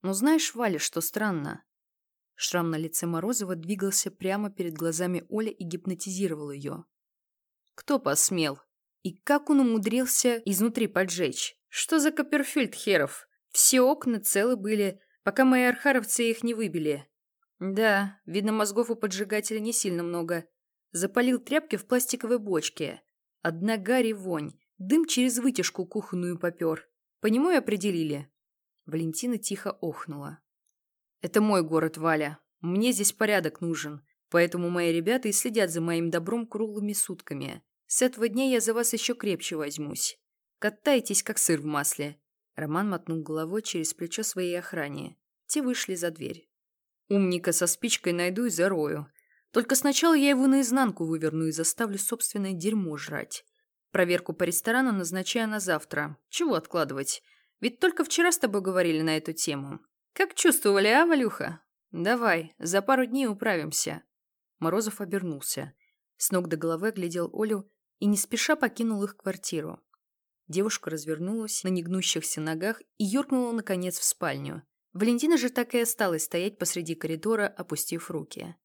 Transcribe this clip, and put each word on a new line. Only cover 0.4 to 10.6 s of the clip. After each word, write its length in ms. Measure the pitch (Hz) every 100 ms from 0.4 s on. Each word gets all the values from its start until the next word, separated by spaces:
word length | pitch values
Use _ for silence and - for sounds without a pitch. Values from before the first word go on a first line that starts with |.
| - 226
Валя, 240 | 233 160
что 220 | - -
странно?" 640 | 160 208 214 170 143 - _ _ _ _ _ _ _ -
Шрам 340 | - 180 170
на 80 | 156
лице 280 | 160 - 170
Морозова 500 | 165 190 247 190 180
двигался 560 | 165 202 196 196 196
прямо 380 | - 185 202 208
перед 240 | 202 175
глазами 500 | 160 165 165 180 175 -
Оли 200 | 214 220
и 140 | -
гипнотизировал 880 | 170 170 185 175 190 185 190 151 147
её. 340 | 143 143 151 - _ _ _ _ _ _ _ _ -
"Кто 240 | - 285
посмел? 600 | - 147 - 185 156 139 _ _ _ _
И 140 | 190 -
как 320 | - 294 294
он 100 | 285
умудрился 800 | 247 226 202 240 254 - 247 233 226
изнутри 420 | 185